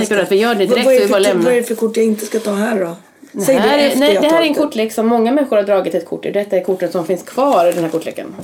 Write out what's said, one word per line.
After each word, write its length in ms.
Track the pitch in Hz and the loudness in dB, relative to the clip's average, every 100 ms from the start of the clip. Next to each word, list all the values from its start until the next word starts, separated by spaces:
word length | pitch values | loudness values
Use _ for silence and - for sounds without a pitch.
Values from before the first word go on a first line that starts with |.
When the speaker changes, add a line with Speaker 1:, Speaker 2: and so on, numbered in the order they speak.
| 214 | 0
Speaker 1:
lägger 60 | 202 | 0
Speaker 2:
det. 80 | |
Speaker 1:
upp, 80 | 175 | 0
vi 40 | 196 | 2
gör 200 | 233 214 | 2 0
det 100 | 190 | 2
Speaker 2:
Vad, 40 | |
Speaker 1:
direkt, 160 | 240 262 | 2 4
Speaker 2:
vad 80 | |
är 40 | 254 | 4
Speaker 1:
så 20 | |
vi 60 | 202 | 4
Speaker 2:
det 40 | |
Speaker 1:
bara 120 | 202 | 2
Speaker 2:
för, 60 | 202 | 2
Speaker 1:
lämnar. 140 | 190 | 2
Speaker 2:
vad 100 | 254 | 2
är 40 | 240 | 2
det 60 | |
för 120 | 233 220 | 0 -2
kort 220 | 220 220 | -2 0
jag 80 | 220 | 0
inte 200 | 214 - | 0 -4
ska 140 | 220 | -6
ta 120 | 214 | -4
här 260 | 202 226 214 | -4 -2 -2
då? 160 | 170 175 - _ - | -4 -8 -18 _ -14
Speaker 1:
Det 100 | - | -4
Speaker 2:
Säg 140 | - 262 | 0 2
det 60 | |
Speaker 1:
här 160 | 240 294 | 4 2
är, 80 | - | 2
Speaker 2:
efter 120 | 254 | 2
Speaker 1:
nej, 140 | 285 | 2
Speaker 2:
jag 100 | 294 | 2
Speaker 1:
det 40 | 294 | 2
här 60 | 330 | 2
är 40 | |
Speaker 2:
tagit 80 | 320 | 2
Speaker 1:
en 60 | |
Speaker 2:
det. 60 | 294 302 | 0 -2
Speaker 1:
kortlek 260 | 220 220 | -2 -4
som 140 | 226 220 | 0 0
många 240 | 233 226 | 2 2
människor 240 | 285 262 214 | 0 0 0
har 60 | |
dragit 320 | 202 196 175 170 | 2 0 0 -4
ett 100 | 170 | -4
kort 200 | 165 - | -8 -4
i. 60 | |
Detta 260 | 202 202 190 | -4 -2 -2
är 60 | |
kortet 280 | 185 185 170 | -2 -2 -2
som 140 | 185 165 | -4 -4
finns 180 | 180 | -4
kvar 440 | - - 277 208 170 | -6 -2 0 2 2
i 40 | |
den 120 | 175 | 0
här 80 | 165 | -2
kortleken. 440 | 160 117 - - 196 | -4 -6 -10 -12 -14